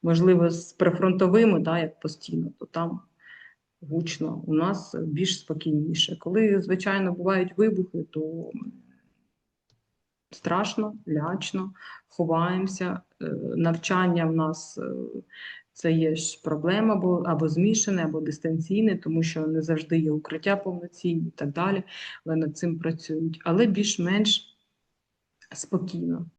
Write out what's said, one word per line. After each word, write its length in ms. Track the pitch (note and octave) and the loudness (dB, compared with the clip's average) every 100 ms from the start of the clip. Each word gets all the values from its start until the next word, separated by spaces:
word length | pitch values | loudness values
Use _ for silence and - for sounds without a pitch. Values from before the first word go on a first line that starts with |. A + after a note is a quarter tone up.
можливо, 460 | E3+ E3 F3+ F3+ E3+ | 2 4 6 6 6
з 240 | E3 - | 2 -8
прифронтовими, 840 | - F3 F3 F#3+ F#3 F#3 G3+ A3+ F3 | 0 2 4 2 4 6 6 6 4
да, 200 | D#3+ E3 | 2 0
як 200 | D#3+ - | -2 -4
постійно, 480 | D#3+ D#3+ - E3 D#3+ - | -10 -10 -6 -4 -4 -8
то 60 | - | -10
там 360 | E3 E3+ F3+ - _ - - - _ _ _ | -6 -4 -6 -12 _ -20 -20 -20 _ _ _
гучно, 600 | D3+ D#3+ E3 - D#3 D#3+ - | -6 -4 -4 -4 -6 -6 0
у 60 | |
нас 420 | D#3 F3 G3 - E3+ | 0 2 -2 -6 -6
більш 440 | E3 D3 F#3 F#3+ | -4 -2 0 -2
спокійніше. 800 | - D#3+ E3 D3+ D#3 E3+ - F3 | -4 -6 0 0 0 0 -2 -4
Коли, 420 | - F#3+ A3 G3+ | -2 2 4 2
звичайно, 500 | F3+ F#3 G3+ G3 F#3+ | 2 -2 0 0 0
бувають 460 | F3 F3+ F#3+ F#3 - | 0 0 2 0 2
вибухи, 460 | A3 G#3 F3+ E3+ D#3+ | 2 2 -2 -4 -6
то 400 | D#3 D#3 E3 E3 - - - _ _ _ _ _ _ _ _ _ _ _ _ _ _ _ | -6 -6 -8 -10 -10 -12 -14 _ _ _ _ _ _ _ _ _ _ _ _ _ _ _
страшно, 640 | - - E3+ G3+ - G#3+ G#3 - | -10 -2 0 0 -2 -4 -6 -4
лячно, 680 | D3+ D3+ F#3+ - F#3+ F#3+ F#3+ - - _ | -2 -2 -4 -4 -6 -6 -10 -20 -20 _
ховаємося. 960 | - E3 E3 F3 F#3 F#3+ F#3+ F3+ F3+ _ _ | -4 0 2 2 0 -2 -4 -4 -6 _ _
Е, 40 | D#3+ - D#3+ - | -8 -6 -4 0
навчання 680 | E3 E3 - F#3 F3+ E3+ D#3+ | 0 0 0 2 4 2 2
в 100 | D#3+ | 2
нас, 420 | D#3 D#3+ - - | 0 -2 -10 -10
е, 160 | - B1+ A#1+ - - - - - _ - | -8 -8 -10 -12 -14 -18 -18 -20 _ -4
це 140 | E3+ | 0
є 240 | E3 D#3+ D#3+ | 2 2 0
ж 260 | - - | -4 -6
проблема, 520 | - D3+ D#3+ G3 A3 G3+ | -4 -2 0 2 2 2
бо 280 | F3+ F3 E3+ | 2 2 0
або 240 | D#3 D#3+ | 0 0
змішане, 540 | D#3 G3 A3 - F#3 | 2 2 2 0 0
або 180 | D#3+ D#3 | 0 -2
дистанційне, 720 | D#3 D3 E3 D#3+ E3 G3+ A3 F#3 | -4 -4 -2 -2 0 2 2 2
тому 280 | D#3 D#3+ | 0 0
що 240 | E3 E3 D#3 | 0 -2 -2
не 140 | D#3+ | -2
завжди 380 | D#3 D#3+ D#3 E3 | 0 -2 2 2
є 120 | D#3 | 2
укриття 440 | D3+ D3+ D#3 F3+ G3 | 0 -4 -4 0 0
повноцінні 720 | G3 F3 F3 - F3+ E3 E3 | -2 -8 -10 -6 -2 -2 -4
і 40 | |
так 200 | - C#3+ | -6 -6
далі, 320 | C#3+ F#3 G3 F#3 - - - - | -2 0 0 -4 -12 -14 -12 -4
але 100 | D#3+ | -2
над 220 | D#3 D3+ | -2 -2
цим 220 | F3 E3 | -4 -2
працюють. 600 | D#3+ D#3+ - D#3+ E3 D#3+ | -4 -4 -4 -2 -2 -4
Але 220 | E3 F3 A#3 | 0 4 4
більш-менш 920 | G3 G3+ - F3 G3 G#3 - - _ _ _ _ _ _ _ _ _ _ | 4 0 0 0 2 4 2 0 _ _ _ _ _ _ _ _ _ _
спокійно. 720 | - - F#3 F3+ F3 E3+ E3+ E3 | -16 -4 -4 -2 -6 -4 -4 -6